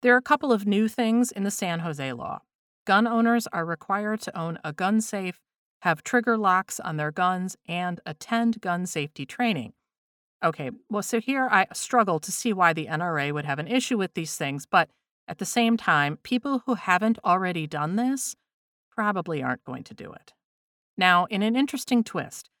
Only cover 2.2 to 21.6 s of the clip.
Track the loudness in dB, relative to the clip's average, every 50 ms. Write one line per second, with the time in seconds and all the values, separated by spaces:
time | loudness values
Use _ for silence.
2.2 | -8 -8 -10 -10 _ _ _ _ _ _ _ _ _ 4 4 4 4 4 2 4
3.2 | 4 4 4 2 0 -2 -4 -4 -4 -4 -4 -8 -4 _ -2 -2 -2 -2 -4 -4
4.2 | -6 -8 -8 -6 -6 -6 -6 -8 _ -10 -6 -2 0 2 2 2 0 0 -6 -6
5.2 | -6 -6 -8 _ _ _ _ _ _ _ _ _ 0 0 0 0 -2 0 0 2
6.2 | 4 4 0 2 4 4 4 2 2 -2 -10 -10 -8 -6 -4 -2 -4 -4 -2 0
7.2 | 2 2 2 0 -4 -6 -8 _ _ -8 -6 -4 -4 -4 -6 -6 -8 -12 -12 _
8.2 | -6 -2 0 2 2 2 0 0 -2 -4 -2 -2 -2 -4 -4 -4 -4 -6 _ -10
9.2 | -12 -12 -4 -2 0 0 0 -2 -4 -10 -14 _ _ _ _ _ _ _ _ _
10.2 | _ _ _ _ -2 -2 -2 -2 -6 -8 -8 -10 _ _ -6 -6 -4 -2 -2 -2
11.2 | -2 0 -2 0 0 2 4 2 2 2 -2 -12 -8 0 2 2 4 4 2 -2
12.2 | -2 -4 -8 -4 -2 -2 0 2 2 2 2 -2 -4 -4 -4 -4 -2 -2 -2 -2
13.2 | -2 -2 -2 -4 -4 -4 -4 -6 -4 -2 -2 -2 0 0 -2 -2 -2 -2 _ -6
14.2 | -8 -8 -6 -6 -4 -4 -4 -6 -8 _ 2 2 2 2 _ _ _ _ _ _
15.2 | _ -14 -8 _ -8 -4 0 2 4 4 2 2 2 2 2 4 2 0 -2 -6
16.2 | _ -2 -2 -2 -2 -2 -4 -4 0 -2 -4 -2 2 2 2 2 4 0 0 0
17.2 | 2 2 2 2 2 -2 -2 -4 -6 -6 -4 -4 -4 -2 -2 -2 -2 -2 -2 -4
18.2 | -6 -8 -10 _ _ _ _ _ _ _ _ _ _ _ _ -4 -2 -2 0 -2
19.2 | -2 -4 -4 -4 -2 -2 -4 -4 _ -12 -12 -12 -12 -16 -16 -16 -16 -16 -16 -18
20.2 | _ _ _ _ _ _ _ _ _ _ _ _ _ _ _ 2 6 6 6 6
21.2 | 4 2 0 0 0 2 2 2